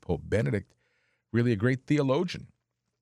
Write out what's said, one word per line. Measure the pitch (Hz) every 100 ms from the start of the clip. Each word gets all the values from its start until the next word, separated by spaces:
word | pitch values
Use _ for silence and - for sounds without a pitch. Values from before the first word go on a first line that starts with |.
Pope | - 76
Benedict, | 80 98 135 104 - _ _ _ _ _ _
really | 113 120
a | 107
great | 120 131 -
theologian, | 147 135 139 180 - - _ _ _ _ _